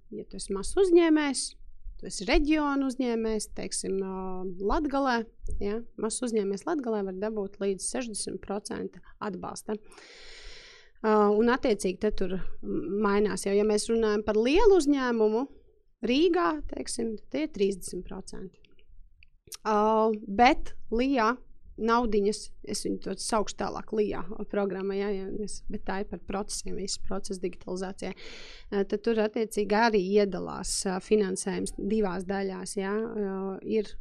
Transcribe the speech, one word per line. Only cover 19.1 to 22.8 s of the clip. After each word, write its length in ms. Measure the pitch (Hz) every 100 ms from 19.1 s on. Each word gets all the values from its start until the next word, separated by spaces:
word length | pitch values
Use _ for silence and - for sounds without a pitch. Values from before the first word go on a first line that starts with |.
| - - _ - -
Ā, 160 | 214 208 214 220 220 214
bet 500 | 220 202 247 330 - - -
lijā 460 | 226 269 269 220 254 - - -
naudiņas, 640 | - 220 233 240 208 202 208 - -
es 200 | - -